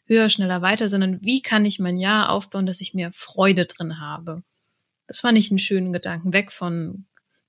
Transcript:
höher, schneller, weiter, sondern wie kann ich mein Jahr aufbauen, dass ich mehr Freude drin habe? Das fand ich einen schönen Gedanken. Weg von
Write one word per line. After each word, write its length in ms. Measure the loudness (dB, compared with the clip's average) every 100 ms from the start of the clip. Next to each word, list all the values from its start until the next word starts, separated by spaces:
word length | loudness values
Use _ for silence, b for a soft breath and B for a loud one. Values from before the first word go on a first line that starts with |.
| 2
höher, 220 | 4 4
schneller, 320 | 2 0 0
weiter, 280 | 2 2 2
sondern 340 | 2 2 0
wie 180 | -2 -2
kann 240 | 2 2
ich 140 | 2 0
mein 200 | -2 0
Jahr 320 | 2 2 2
aufbauen, 360 | 0 -2 -4 0
dass 140 | 0
ich 140 | 0
mehr 180 | -4 -4
Freude 540 | -4 -4 2 4 4 0
drin 340 | -4 -8 -10
habe? 420 | -10 -10 -10 -12 -14 _ _ _ _ _ -4
Das 140 | -2
fand 180 | 2 2
ich 140 | 2
einen 80 | 0
schönen 320 | 0 0 -2
Gedanken. 400 | -4 -6 -6 -2
Weg 180 | 0 0
von 560 | -4 -4 -6 -6 -10 -18 _ _ _